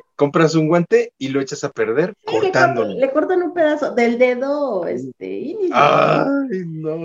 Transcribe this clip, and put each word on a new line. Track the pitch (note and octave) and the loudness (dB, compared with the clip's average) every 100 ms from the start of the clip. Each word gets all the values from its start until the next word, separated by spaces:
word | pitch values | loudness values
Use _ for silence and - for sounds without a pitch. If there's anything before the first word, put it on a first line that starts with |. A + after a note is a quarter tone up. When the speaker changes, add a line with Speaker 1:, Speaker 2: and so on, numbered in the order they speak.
| - - | -4 -2
Speaker 1:
compras | C#3+ D#3+ D#3+ D#3+ | 0 2 2 2
un | D#3 | 2
guante | E3+ E3+ A#3 A#3 - | 2 4 2 0 -6
y | C3+ | -4
lo | C3+ | -2
echas | C3+ C#3+ | -4 -6
a | C#3+ | -8
perder | - A2 B2 F3 - G#4+ | -2 -2 0 -2 -4 -4
Speaker 2:
Sí, | |
le | - | -2
Speaker 1:
cortándolo. | G4 - - - G#2 | 0 2 2 2 -4
Speaker 2:
cortan, | F#3+ | 0
le | C4+ | 0
cortan | D4+ F4+ F4+ | 0 0 0
un | E4+ | -2
pedazo | F4 D4+ D4+ B3+ | 0 0 0 -2
del | A3 A#3+ A#3+ | 0 0 4
dedo, | B3+ B3 C#4 D4 C#4 F#3+ E3+ | 2 2 -2 -2 -2 -4 -4
este, | B2+ C3 - - | -6 -8 -12 -10
índice. | F#3+ C4 G#4+ F#4 B3 | -8 -8 -4 -2 4
Speaker 1:
Ay, | D3 - - D#3+ C4+ C#4 C4+ F#3+ E3+ | 4 4 4 2 2 0 -2 -4 -6
no, | D#3+ D#3 D#3+ | -8 -6 -6